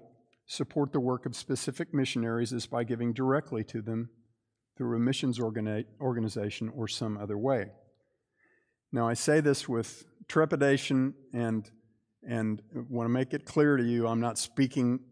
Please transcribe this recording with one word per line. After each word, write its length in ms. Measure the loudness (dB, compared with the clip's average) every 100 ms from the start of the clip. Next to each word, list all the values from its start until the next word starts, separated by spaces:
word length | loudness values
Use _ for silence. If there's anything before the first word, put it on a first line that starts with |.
| -10 _ _ _ -10
support 460 | -6 -4 -2 0
the 80 | 0
work 260 | 0 -2 -4
of 100 | -8
specific 600 | -4 -4 -4 -6 -2 0
missionaries 580 | 0 0 0 0 -2
is 140 | -4 -4
by 160 | -2
giving 280 | -2 -2 -2
directly 520 | 0 2 0 0 -6
to 180 | -4 -6
them 300 | -4 -4 -6 _ _ _ _ _ _ -6
through 180 | -2 2
a 40 |
missions 400 | 2 2 -2 -2
organi-, 460 | -2 -2 -2 -2 -6 -4
organization 720 | -2 0 -2 -2 -4 -4 -6
or 180 | -6 -6
some 300 | -4 -4 -4
other 220 | -4 -2
way. 320 | 0 0 -2 -10 _ _ _ _ _ _ _ _ _ _ _
Now, 180 | -2 0
I 60 | 0
say 260 | 4 4
this 260 | 4 2 0
with 380 | -4 -4 -10 -20 -20 -2
trepidation 840 | 2 2 4 4 4 2 2 2 -2 -8
and, 360 | -4 -2 -2 -6 -14 _ _ _ _ -6
and 360 | -2 -2 -4 -8
want 320 | -10 -6 -2 0
to 40 |
make 240 | 0 0
it 120 | -4 0
clear 300 | 4 6 6
to 80 |
you, 240 | 4 2 2
I'm 140 | 2
not 160 | 0 -2
speaking 640 | -2 0 2 2 2 2 -4